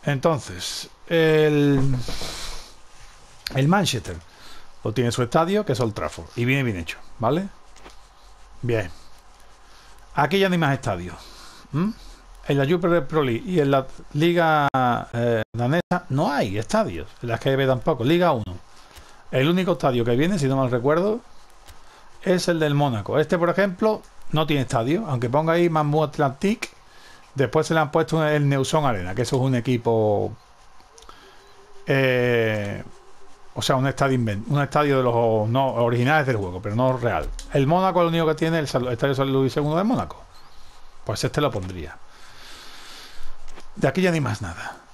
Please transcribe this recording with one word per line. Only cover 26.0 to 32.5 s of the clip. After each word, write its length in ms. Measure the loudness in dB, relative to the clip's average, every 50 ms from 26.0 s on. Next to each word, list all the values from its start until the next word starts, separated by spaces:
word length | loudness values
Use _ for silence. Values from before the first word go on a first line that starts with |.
| 0
Atlantique, 640 | 0 0 0 -2 -2 0 0 0 -2 0 -2 -6 -12 -12 -20 -20 -20 -20 -20 -20 -20 -20 -20 -20 -12 -2
después 320 | -2 -2 2 2 0 2
se 60 | 2 2
le 80 | 2
han 100 | 2 2
puesto 340 | 2 0 2 2 0 0 2
el 220 | 2 2 2 2
Neuson 380 | 2 2 2 0 2 0 2 2
Arena, 280 | 2 0 0 -4 -4 -2
que 100 | -2 -2
eso 120 | 0 0
es 60 | 0
un 140 | 2 2 0
equipo, 760 | 0 0 0 0 0 2 2 2 4 4 4 2 2 0 -2 -6 -10 -18 -20 -20 -20 -20 -20 -20 -20 -20 -20 -20 -20 -20 -20 -20 -20 -20 -20 -20 -20 -20 -20 -20 -20 -20 -20 -20 -12 -2
eh, 960 | 0 2 2 4 4 4 4 2 4 4 2 2 2